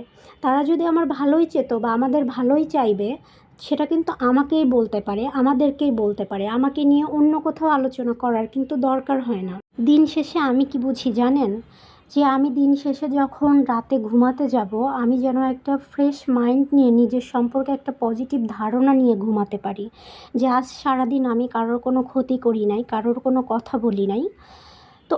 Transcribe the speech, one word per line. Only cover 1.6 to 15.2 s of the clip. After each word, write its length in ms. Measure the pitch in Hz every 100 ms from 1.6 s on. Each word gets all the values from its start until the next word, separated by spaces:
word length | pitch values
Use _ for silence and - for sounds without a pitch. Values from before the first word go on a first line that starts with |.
| 262 233
বা 60 | 233 233
আমাদের 260 | 262 294 254
ভালোই 300 | 254 247 294 311
চাইবে, 360 | 294 226 196 202 294 - - _ _ -
সেটা 180 | 294 294
কিন্তু 180 | 330 330 - 247
আমাকেই 380 | 262 285 311 269 247
বলতে 220 | 220 208 208
পারে, 180 | 202 269 285
আমাদেরকেই 520 | 254 262 294 277 294 220
বলতে 220 | 208 208 190
পারে, 140 | 196 208 233
আমাকে 240 | 277 277 285
নিয়ে 140 | 285 302 302
অন্য 160 | 294 311 311
কোথাও 220 | 302 320 285
আলোচনা 360 | 262 262 240 233
করার 240 | 247 226 226
কিন্তু 200 | 269 262 294 262
দরকার 300 | 262 262 269 240
হয় 180 | 202 185
না। 60 | 185 - - 240
দিন 140 | 302 302
শেষে 260 | 320 294 339 277
আমি 140 | 254 277
কি 60 | 262
বুঝি 260 | 262 254 262 220
জানেন? 320 | 240 277 220 214 - - - - _
যে 80 | 285 285
আমি 140 | 269 285 254
দিন 120 | 277 277
শেষে 240 | 285 269 302 277
যখন 320 | 269 - 294 285 269
রাতে 260 | 233 - 269 214
ঘুমাতে 360 | 240 247 254 277
যাব, 180 | 240 196 214 262 262
আমি 140 | 233 254